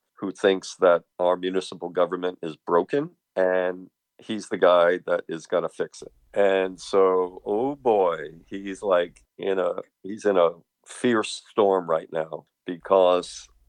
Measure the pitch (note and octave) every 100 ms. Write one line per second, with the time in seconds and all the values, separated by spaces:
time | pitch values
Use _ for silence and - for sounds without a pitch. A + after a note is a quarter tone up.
0 | _ - G2 F2+ G2+ F#2+ - - F#2 E2+
1 | - - F2+ F2+ F#2 F#2 F2+ F2+ F2 F2
2 | F2 F2+ F2+ F2+ E2 D2+ - F2 F#2 C#3+
3 | D#3+ _ _ - F#2 F#2 F#2 F#2 F#2 _
4 | _ _ - A2 F#2+ G2+ F2+ F2+ E2+ F2+
5 | E2+ F2 - E2 - F2+ E2 - E2+ -
6 | - _ _ - G2+ F#2+ F#2+ F2+ - G2+
7 | F#2+ F#2 F2+ F#2 - G#2 C3 C#3+ B2+ G#2+
8 | F#2 D#2+ D2 D#2+ - G2 G2 F#2+ G#2+ F2+
9 | E2+ - _ - F#2+ F#2+ F2+ F#2 - _
10 | F#2+ G#2+ G2+ F#2+ E2+ E2+ _ _ - -
11 | B2 A2+ G#2+ - - - G2+ F#2+ E2 D#2+
12 | F2+ E2 D#2+ D#2+ - _ - F2 - G2
13 | F2+ F2+ E2+ - - _